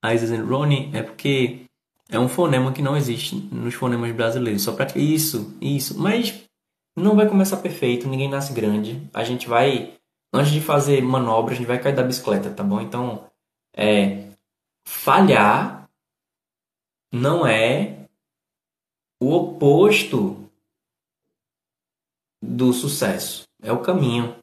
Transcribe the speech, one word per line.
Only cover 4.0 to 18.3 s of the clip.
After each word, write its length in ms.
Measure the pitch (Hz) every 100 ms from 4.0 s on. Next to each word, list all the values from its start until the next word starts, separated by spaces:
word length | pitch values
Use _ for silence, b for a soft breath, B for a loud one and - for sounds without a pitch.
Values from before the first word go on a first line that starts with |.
| 117
brasileiros. 480 | 113 113 123 120 104
Só 140 | 107
pra 140 | 107 135
isso, 640 | 131 147 156 151 117 101 -
isso. 400 | 139 139 - -
Mas 480 | 185 226 233 - - _ _ _ _ -
não 200 | 196 208
vai 120 | 208
começar 280 | 196 190 190
perfeito, 500 | 170 151 127 120 135
ninguém 200 | 131 139
nasce 240 | 139 143
grande. 560 | 117 107 104 107 135 -
A 120 | -
gente 240 | 117 123 120
vai, 500 | 120 135 123 87 - _ _ _
antes 200 | 131 147
de 80 | 151
fazer 420 | 151 147 139 139
manobra, 520 | 127 131 120 113 120
a 20 | 123
gente 100 | 120
vai 140 | 123
cair 140 | 139
da 80 | 131
bicicleta, 480 | 127 123 - 101 98
tá 120 | -
bom? 180 | 101 104
Então, 500 | 117 120 123 107 - _ _ _ _
é, 560 | - 104 104 98 98 101 - _ _ _ _ -
falhar 1000 | - - 156 190 120 104 120 202 - - _ _ _ _ _ _ _ _ _ _ _ _
não 340 | 120 135 170 139
é 600 | 110 113 147 208 - - _ _